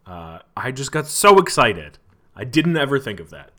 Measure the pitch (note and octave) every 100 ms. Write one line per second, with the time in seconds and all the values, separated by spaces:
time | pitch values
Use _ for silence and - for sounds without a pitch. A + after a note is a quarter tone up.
0 | - F2 E2 E2 - - A2 C3 C3+ D#3
1 | D3 - G#3 G3 F3 - A#2+ F2 D2 -
2 | _ _ _ - A#2+ D3+ D#3+ D#3+ C#3 C#3
3 | A2+ F#2+ D#2+ C#2+ -